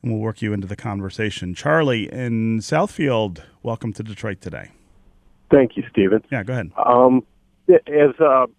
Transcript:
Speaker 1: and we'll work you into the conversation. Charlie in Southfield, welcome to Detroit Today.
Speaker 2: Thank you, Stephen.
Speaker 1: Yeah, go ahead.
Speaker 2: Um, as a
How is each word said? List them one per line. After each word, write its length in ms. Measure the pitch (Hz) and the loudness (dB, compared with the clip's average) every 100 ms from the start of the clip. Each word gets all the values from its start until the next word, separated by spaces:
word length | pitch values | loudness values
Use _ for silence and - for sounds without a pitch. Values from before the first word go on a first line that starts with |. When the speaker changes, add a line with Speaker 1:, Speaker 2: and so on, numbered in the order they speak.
Speaker 1:
and 100 | 120 | -4
we'll 80 | 110 | -4
work 220 | 110 107 | -4 -4
you 100 | 110 | -4
into 140 | 104 95 | -4 -6
the 100 | 101 | -10
conversation. 760 | 110 101 95 - 107 - 90 | -8 -8 -8 -4 -6 -4 -10
Charlie 580 | 90 - 156 151 117 104 | -6 0 0 2 -2 -4
in 460 | 120 123 113 113 110 | -8 -4 -2 0 -2
Southfield, 840 | 104 151 208 - 151 117 107 85 - _ | -2 -2 -2 -2 -2 0 -2 -6 -18 _
welcome 320 | 117 113 117 | -10 -8 -8
to 80 | 101 | -10
Detroit 400 | 110 104 113 95 | -12 -10 -10 -10
Today. 280 | - 78 50 _ _ _ _ _ _ _ _ | -12 -14 -16 _ _ _ _ _ _ _ _
Speaker 2:
Thank 280 | 143 127 - | 4 4 -2
you, 40 | - | -6
Stephen. 320 | - 98 107 - | 0 2 0 -2
Speaker 1:
Yeah, 120 | 131 | -8
go 100 | 98 | -6
ahead. 200 | 127 90 - | -6 -8 -4
Speaker 2:
Um, 480 | - 123 127 127 - _ _ _ - | 2 6 6 4 -2 _ _ _ 4
as 500 | 175 - 147 147 123 | 4 4 2 2 4
a 280 | 151 131 123 | 4 4 2